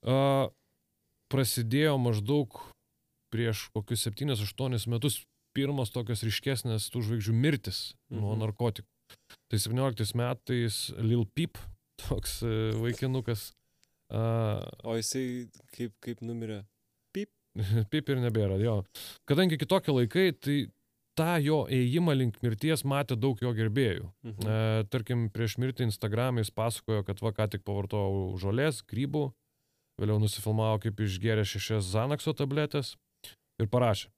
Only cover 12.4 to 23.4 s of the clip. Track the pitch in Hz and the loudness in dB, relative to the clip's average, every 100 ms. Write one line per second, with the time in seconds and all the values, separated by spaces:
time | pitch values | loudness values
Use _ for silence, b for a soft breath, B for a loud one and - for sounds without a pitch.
12.4 | 120 110 110 110 117 113 131 131 117 110 | -2 0 0 0 -2 -2 -2 -2 -4 -6
13.4 | - _ _ _ _ _ _ 107 113 117 | -6 _ _ _ _ _ _ -2 0 0
14.4 | 110 107 - - 113 113 110 131 127 123 | 0 -2 -6 -10 -4 -4 -2 -2 -4 -4
15.4 | 117 - - - 120 - - 117 117 117 | -10 -16 -20 -8 -8 -8 -10 -8 -6 -6
16.4 | 113 107 101 _ _ _ _ - 208 _ | -6 -8 -10 _ _ _ _ -8 -8 _
17.4 | _ - 98 113 107 156 143 135 120 110 | _ -6 0 2 2 -2 0 0 2 2
18.4 | 101 95 113 107 95 B B B - 147 | 2 2 2 0 -2 B B B 0 4
19.4 | 185 160 151 190 - 135 120 180 190 143 | 4 4 2 2 4 4 4 4 2 2
20.4 | - 143 120 - _ _ _ - 160 170 | 0 0 -2 -8 _ _ _ -2 2 4
21.4 | 143 156 120 131 123 143 180 139 127 107 | 4 2 2 2 4 4 4 4 2 0
22.4 | 120 107 151 160 139 139 143 123 131 120 | -2 0 0 0 0 0 0 0 2 0